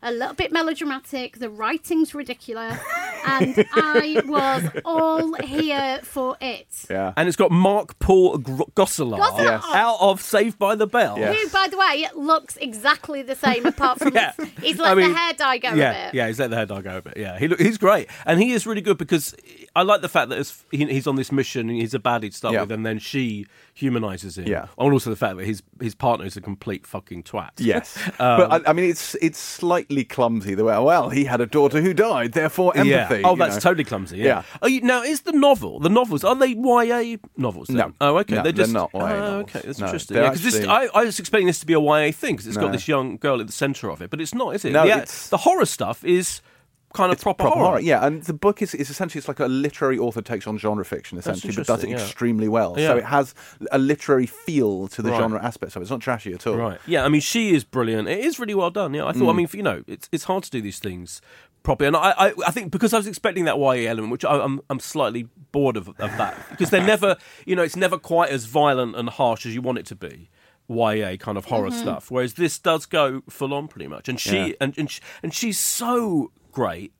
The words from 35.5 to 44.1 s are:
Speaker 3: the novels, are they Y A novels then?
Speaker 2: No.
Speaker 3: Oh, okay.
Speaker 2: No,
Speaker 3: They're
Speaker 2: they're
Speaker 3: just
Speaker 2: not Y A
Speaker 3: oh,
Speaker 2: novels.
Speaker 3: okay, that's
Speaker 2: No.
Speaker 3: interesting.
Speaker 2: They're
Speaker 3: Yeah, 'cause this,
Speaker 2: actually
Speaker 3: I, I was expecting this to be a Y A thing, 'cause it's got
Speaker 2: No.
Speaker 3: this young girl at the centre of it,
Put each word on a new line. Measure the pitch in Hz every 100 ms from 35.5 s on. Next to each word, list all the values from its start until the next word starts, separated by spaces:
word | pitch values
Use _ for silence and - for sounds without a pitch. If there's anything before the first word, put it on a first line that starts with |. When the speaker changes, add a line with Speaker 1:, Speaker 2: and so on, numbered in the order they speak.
| 247 104 -
Speaker 3:
the | 156
novels, | 214 240 151
are | 190
they | 254 262
Y | 220 254 240 233
A | 240 233 226 - -
novels | 127 87 65
then? | 127
Speaker 2:
No. | 82 -
Speaker 3:
Oh, | 143 156
okay. | 208 214
Speaker 2:
No, |
Speaker 3:
They're | 160
Speaker 2:
they're | 180
Speaker 3:
just | 226
Speaker 2:
not | 107 87
Y | 190 196
A |
Speaker 3:
oh, | 214
Speaker 2:
novels. | 208 98 107
Speaker 3:
okay, | - -
that's | 135
Speaker 2:
No. | 98
Speaker 3:
interesting. | 101 -
Speaker 2:
They're | 101
Speaker 3:
Yeah, | 123
'cause | 147
this, | 208 214
Speaker 2:
actually | 202
Speaker 3:
I, | 214 254
I | 196
was | 233 -
expecting | 180 220 180
this | 165
to | 151
be |
a | 160
Y | 147 151
A | 151
thing, | 160 285 139
'cause | 107
it's | 104
got | 101
Speaker 2:
No. |
Speaker 3:
this | 95 -
young | 143 131 101
girl | 147 127
at | 110
the |
centre | - 139 135 107
of | 76
it, | 90